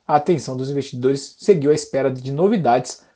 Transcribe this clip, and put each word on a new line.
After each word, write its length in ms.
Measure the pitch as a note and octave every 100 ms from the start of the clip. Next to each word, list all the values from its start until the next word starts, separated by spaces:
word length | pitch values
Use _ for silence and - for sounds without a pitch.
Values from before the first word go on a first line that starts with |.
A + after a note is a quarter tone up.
| -
a 120 | D3
atenção 400 | D3 D#3+ A#2 C3
dos 120 | C3+
investidores 680 | C#3+ - B2+ B2+ C#3 - -
seguiu 320 | - F#3 C#3
à 20 |
espera 380 | D3 - C3+ C3+
de 180 | B2+ C3
novidades 760 | C#3 F#3+ A3 C3 B2 - - _